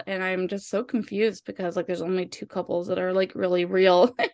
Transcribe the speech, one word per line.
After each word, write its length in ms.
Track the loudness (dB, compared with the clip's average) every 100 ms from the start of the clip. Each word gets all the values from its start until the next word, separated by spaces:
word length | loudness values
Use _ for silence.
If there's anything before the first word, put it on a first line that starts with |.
| -2
and 180 | -4
I'm 240 | -2 -2 -4
just 220 | -6 -4
so 140 | -4
confused 640 | -2 -6 -4 0 0 -2 -12
because, 280 | -6 -4 -4
like, 120 | -4
there's 160 | -4
only 240 | -2 -2 -4
two 180 | -10 -8
couples 400 | -6 -4 -4 -2
that 100 | -4
are, 120 | 0
like, 220 | 0 0
really 320 | -2 0 0 2
real, 480 | 4 6 8 6 4
<laughs> 40 |
in 100 | -4